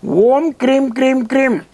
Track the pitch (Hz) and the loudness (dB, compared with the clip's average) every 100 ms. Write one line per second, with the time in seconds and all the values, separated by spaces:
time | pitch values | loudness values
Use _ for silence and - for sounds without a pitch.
0 | 196 170 220 269 320 269 247 269 269 226 | -2 2 2 2 0 -2 0 0 0 0
1 | 262 262 226 262 269 196 - | 0 0 -2 -2 0 -2 -8